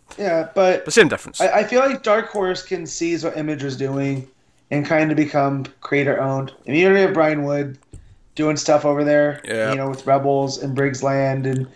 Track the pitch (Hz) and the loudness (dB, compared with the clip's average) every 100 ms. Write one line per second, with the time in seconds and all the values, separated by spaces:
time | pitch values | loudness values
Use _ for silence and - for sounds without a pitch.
0 | - - 196 165 160 196 185 180 - 226 | -18 -6 -2 -2 -2 2 2 2 2 4
1 | 160 107 - - 170 208 220 247 277 254 | 4 0 -6 -2 2 2 2 2 0 0
2 | 220 214 220 214 185 180 - 180 160 - | 0 0 0 -4 -2 -4 -6 -8 -8 -6
3 | 170 165 160 - 151 147 139 127 135 139 | -4 -2 -4 -4 -6 -4 -6 -4 -4 -2
4 | 139 135 127 _ _ _ - 143 143 156 | -2 -4 -8 _ _ _ -6 -4 0 2
5 | 156 147 147 147 139 139 131 _ - 143 | 2 2 0 2 0 0 -6 _ -4 0
6 | 139 - 135 135 135 - - 147 185 196 | 0 0 0 -2 -6 -10 -2 2 4 6
7 | 180 160 156 151 143 143 143 131 _ - | 4 4 2 2 -2 -2 -4 -10 _ -20
8 | - - _ - 156 147 - 147 151 143 | -20 -20 _ -4 -2 0 2 2 2 0
9 | 147 147 147 143 - 113 110 135 135 131 | 2 2 2 -2 -6 -2 0 -2 -4 -4
10 | 135 139 139 139 139 - 139 131 139 127 | 2 2 4 0 0 -4 -4 -2 -2 0
11 | 139 139 135 135 135 131 127 | -2 0 0 -2 -2 -4 -6